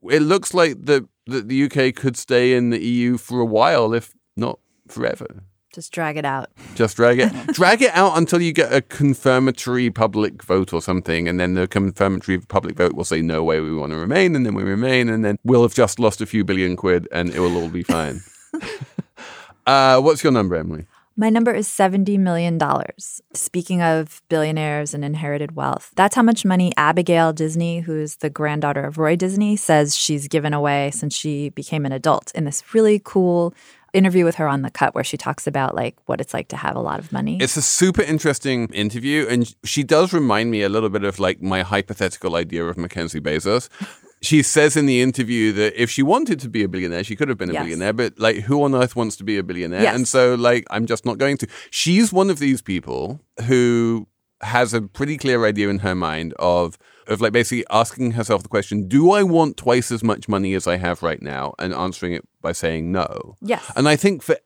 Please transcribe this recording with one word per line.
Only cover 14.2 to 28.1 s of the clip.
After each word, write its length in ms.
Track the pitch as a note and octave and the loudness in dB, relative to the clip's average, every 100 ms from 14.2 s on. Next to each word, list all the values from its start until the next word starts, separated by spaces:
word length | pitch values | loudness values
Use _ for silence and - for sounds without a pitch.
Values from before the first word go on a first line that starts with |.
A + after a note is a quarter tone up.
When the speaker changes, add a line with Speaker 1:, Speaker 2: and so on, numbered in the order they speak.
| F#3 D3+ | 2 2
Speaker 1:
and 100 | A#2+ | 0
then 80 | |
we 80 | G2+ | -2
remain, 460 | G2 G2 B2+ B2+ A#2+ | -2 -2 0 0 0
and 160 | A2 | 0
then 120 | G#2+ G#2 | 0 -2
we'll 200 | A#2 B2 | 2 4
have 120 | A#2 | 4
just 240 | - A2+ - | 4 2 4
lost 220 | A#2 - | 0 0
a 60 | A2 | -4
few 180 | A2 | -2
billion 320 | F#2+ F#2+ F#2 F2+ | 0 0 0 0
quid, 320 | F#2+ F2+ E2+ | 2 0 0
and 200 | - F2 | -4 -4
it 60 | D2 | 0
will 160 | F2+ F2 | 0 0
all 120 | E2+ | -2
be 140 | F2 | -6
fine. 380 | E2+ E2+ D#2 C2 F#2 - _ | -2 -2 -2 -6 -14 -20 _
<laughs> 80 | D#4+ - G#4 - - - - - - - _ - | -12 -12 -12 -14 -12 -14 -16 -20 -20 -20 _ 2
Uh, 320 | C#3 C3+ C3 | 4 6 6
what's 220 | C#3 D#3 | 4 2
your 100 | D#3+ | 4
number, 240 | B2 G2 F2 | 4 2 -2
Emily? 300 | E2 D#2 E2 _ _ - | -4 -10 -12 _ _ -2
Speaker 2:
My 140 | A3 | 2
number 220 | A3 A#3 | 2 2
is 140 | G#3 G#3 | 0 -4
seventy 500 | - F#3+ G3 F#3+ G3+ | 0 2 2 2 2
million 400 | F#3 E3+ E3+ E3 | 2 2 0 0
dollars. 640 | D3 C#3+ - - - - _ | 0 0 -2 -12 -16 -16 _
Speaking 480 | - - F3+ E3+ F3+ | -10 -6 -6 -2 0
of 400 | E3+ D#3+ D#3 - _ | 2 2 0 -10 _
billionaires 640 | D#3+ D#3 D#3 D#3 D3 D3 | 0 0 -2 -2 -4 -6
and 120 | D3 | -6
inherited 500 | C#3+ D3+ D3+ C#3+ D3 D#3+ | -6 -4 -4 -6 -6 -6
wealth, 360 | C3+ - - | -4 -4 -6
that's 220 | - G3 - | 2 2 4
how 60 | |
much 220 | A3+ A3+ | 4 4
money 280 | G3 F#3 F3+ - | 2 2 2 2
Abigail 560 | D3+ E3 F3 E3+ E3 | 2 4 4 4 4
Disney, 480 | D#3 D#3 E3 E3+ E3+ | 2 -2 -2 -4 -4
who's 360 | E3 D#3 D3+ | -4 -6 -6